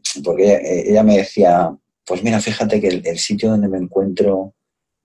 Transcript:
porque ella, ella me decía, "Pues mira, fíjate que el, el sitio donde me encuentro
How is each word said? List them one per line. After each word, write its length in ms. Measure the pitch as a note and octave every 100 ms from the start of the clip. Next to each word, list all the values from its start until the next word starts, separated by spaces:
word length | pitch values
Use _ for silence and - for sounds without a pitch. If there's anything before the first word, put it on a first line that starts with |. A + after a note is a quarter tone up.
| - -
porque 200 | - E2+
ella, 140 | G2+ G2+ - F2+ E2
ella 120 | G#2
me 140 | A2 G2+
decía, 540 | G2 - F#2 F2 E2+ - _ _
"Pues 200 | - F#2
mira, 160 | A2 A2
fíjate 400 | G#2+ G#2+ A2 G#2+
que 80 | G#2
el, 180 | F2+ F2
el 120 | E2+
sitio 300 | - G2+ A2
donde 180 | G#2+ G2+
me 100 | F#2+
encuentro 760 | F2+ G2 G2 F#2 G2+ F#2+ F#2+ - _ _ _ _